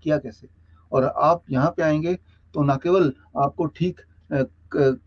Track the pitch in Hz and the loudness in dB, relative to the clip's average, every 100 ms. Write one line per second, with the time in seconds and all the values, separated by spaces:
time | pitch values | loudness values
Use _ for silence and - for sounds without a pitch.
0 | 160 151 123 - - _ _ - _ 175 | -4 -2 -4 -14 -20 _ _ -20 _ -2
1 | - - 151 170 - 131 151 175 160 151 | 0 2 2 2 -2 -2 -2 0 0 0
2 | 165 180 _ _ _ 156 143 131 170 185 | -2 -4 _ _ _ -2 0 0 2 2
3 | 156 - _ 127 139 - 156 - 180 - | 2 -2 _ -4 -2 -2 -6 -4 -4 -4
4 | _ _ - 143 131 _ _ - 135 131 | _ _ -6 -4 -4 _ _ 0 0 0